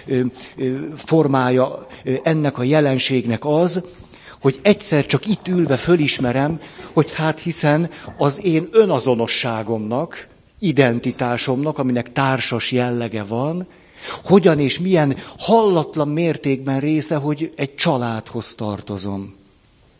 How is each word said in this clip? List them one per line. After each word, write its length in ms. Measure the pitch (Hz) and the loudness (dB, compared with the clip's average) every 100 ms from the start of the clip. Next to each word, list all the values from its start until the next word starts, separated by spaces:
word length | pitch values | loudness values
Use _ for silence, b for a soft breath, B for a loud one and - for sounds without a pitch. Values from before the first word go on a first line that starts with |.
| - | -4
ö, 160 | 127 127 - B - | -2 -2 -4 B -6
ö, 200 | 131 135 151 156 | -4 -4 -8 -10
formája, 920 | - 160 147 131 127 127 135 - - B | 2 2 4 4 4 4 2 -2 -14 B
ö, 100 | 135 127 | -4 -2
ennek 340 | 165 156 143 127 | 0 0 0 0
a 60 | |
jelenségnek 840 | 127 156 143 131 - 127 117 113 151 | 2 4 4 2 2 0 0 -2 0
az, 380 | 151 175 175 - B B B B B | 2 2 0 -6 B B B B B
hogy 180 | 135 131 | 0 2
egyszer 440 | 202 202 - 151 - | 2 2 2 0 2
csak 200 | 143 220 | 0 0
itt 220 | 185 180 | -4 0
ülve 300 | 180 151 131 | 0 2 0
fölismerem, 840 | 165 175 139 - 123 131 147 165 B B B | 2 2 2 0 0 0 0 -4 B B B
hogy 180 | 165 - | 0 0
hát 260 | - 156 151 | 0 -2 -2
hiszen 500 | 170 - 151 151 170 B B - | -2 0 2 2 0 B B 0
az 280 | 143 139 185 | 0 2 0
én 220 | 160 - | 0 2
önazonosságomnak, 1600 | 220 196 135 131 117 113 - 123 110 110 110 107 127 165 - - _ _ - | 2 4 2 2 0 0 -2 -2 -4 -4 -4 -2 -4 -4 -10 -20 _ _ -4
identitásomnak, 1160 | 190 135 127 117 127 - 123 120 - 127 151 147 | 0 4 4 2 -4 -4 -2 -2 -2 -2 -2 -2
aminek 340 | 127 120 - | -2 -2 -2
társas 600 | 143 135 127 - 117 - | 0 0 0 -2 -2 0
jellege 520 | 123 123 120 113 107 | 0 0 -2 -4 -6
van, 440 | 98 117 147 175 180 B B B B B | -4 -4 -2 -4 -10 B B B B B
hogyan 360 | - 190 175 147 | 4 6 6 4
és 200 | 131 151 | 0 0
milyen 380 | 185 170 143 110 B B | 2 2 2 -2 B B
hallatlan 720 | - 226 214 170 143 156 147 | 2 4 4 2 0 -2 -2
mértékben 720 | 151 165 143 143 135 135 135 | 0 -2 -2 -2 -2 -2 -2
része, 360 | 147 156 - 151 | 0 -2 -2 -2
hogy 380 | 147 147 160 - | -2 -4 -6 -6
egy 200 | 139 - | -8 -2
családhoz 800 | 170 131 120 110 - 117 - - | 0 0 -2 -6 -8 -8 -6 -6
tartozom. 800 | 107 98 - 98 101 98 98 - _ _ _ _ _ | -6 -6 -8 -8 -6 -8 -10 -18 _ _ _ _ _